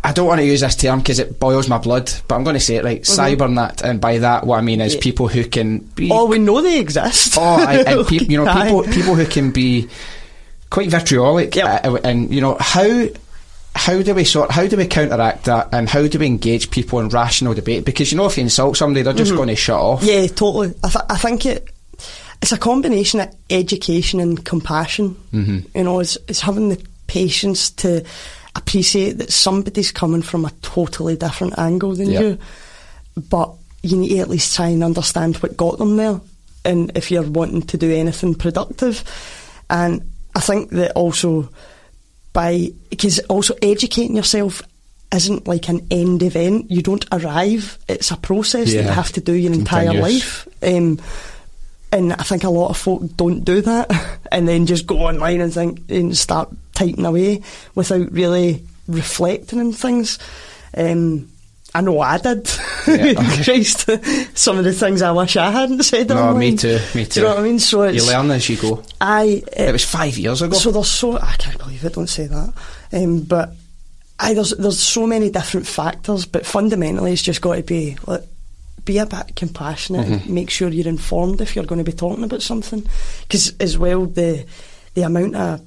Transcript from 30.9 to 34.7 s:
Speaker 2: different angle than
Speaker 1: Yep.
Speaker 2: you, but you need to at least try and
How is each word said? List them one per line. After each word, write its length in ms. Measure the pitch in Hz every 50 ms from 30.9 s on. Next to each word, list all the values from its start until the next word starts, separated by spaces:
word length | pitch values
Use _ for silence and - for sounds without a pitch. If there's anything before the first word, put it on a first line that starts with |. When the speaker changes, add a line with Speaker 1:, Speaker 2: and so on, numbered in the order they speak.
| - - 165 165 165
Speaker 2:
different 420 | 160 170 165 - - 185 180 -
angle 380 | - 170 165 170 185 196 196 190
than 140 | 180 196 196
Speaker 1:
Yep. 100 | 196 196
Speaker 2:
you, 160 | 220 214 190 156 - - - - - - - - - - - - - - - 175 147 -
but 220 | - 175 165 - - - - - - -
you 160 | - 170 180
need 120 | 185 185 -
to 80 | 196 190
at 100 | - -
least 260 | 175 165 - - -
try 120 | - 175
and 160 | 170